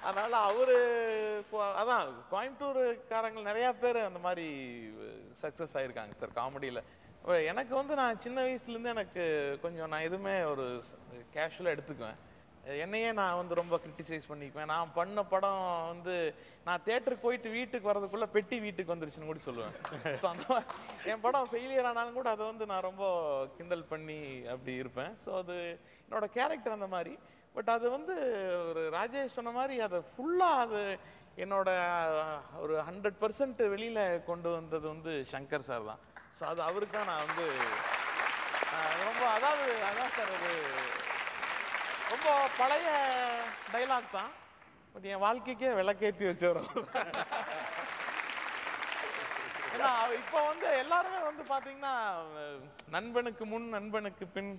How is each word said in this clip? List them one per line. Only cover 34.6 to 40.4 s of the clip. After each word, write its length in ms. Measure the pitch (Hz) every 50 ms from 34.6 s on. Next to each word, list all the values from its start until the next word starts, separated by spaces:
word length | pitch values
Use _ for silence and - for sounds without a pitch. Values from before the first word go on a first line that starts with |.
| 165 160 160 160 151 156 151
வந்து 200 | 160 160 165 160 143 131 -
சங்கர் 380 | - 135 139 139 156 143 127 135
சார் 180 | 127 117 107 110
தான். 120 | 110 - - - - - - - - -
So 60 | 160 151
அது 100 | 165 170
அவருக்கு 360 | 160 160 180 202 208 196 214
தான் 140 | 214 208 190
நான் 140 | 170 156 151
வந்து, 180 | 156 160 170 170 156 135 127 123 - - - - - - - - - - - - - - - - - - - - - -
ஆ, 40 | 160 160 156 156 170 190
ரொம்ப, 180 | 208 233 240 247 240 214
அதாவது 280 | 214 254 285 302 294 277 254 233 220 208 196
அதான் 240 | 208 226 254 254 -
சார் 160 | 240 220 196 190
அது 160 | 185